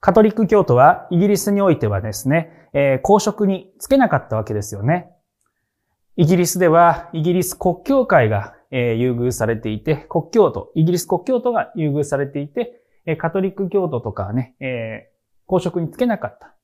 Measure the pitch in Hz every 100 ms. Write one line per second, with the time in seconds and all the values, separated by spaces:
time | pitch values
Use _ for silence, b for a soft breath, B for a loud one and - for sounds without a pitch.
0 | - 185 214 208 208 208 - 123 143 180
1 | - 175 202 202 - 202 196 156 110 98
2 | 107 104 127 156 160 - _ 139 143 131
3 | - 202 208 208 202 190 - _ - 269
4 | 247 139 - 110 104 107 101 98 110 175
5 | - _ _ _ _ _ _ _ _ _
6 | _ - 160 185 175 185 175 165 170 160
7 | - 165 156 180 180 - 185 170 - 269
8 | 247 170 113 104 101 - _ 131 120 113
9 | 123 120 123 120 110 113 110 107 - 147
10 | - 170 156 233 180 98 - - 160 175
11 | - 180 - 254 240 226 - - 151 143
12 | 143 139 139 143 147 - 240 b b b
13 | - 156 165 196 190 190 196 202 180 127
14 | 113 - 98 117 123 _ 131 123 113 110
15 | _ _ _ _ _ 185 175 175 165 -
16 | 247 214 117 - - _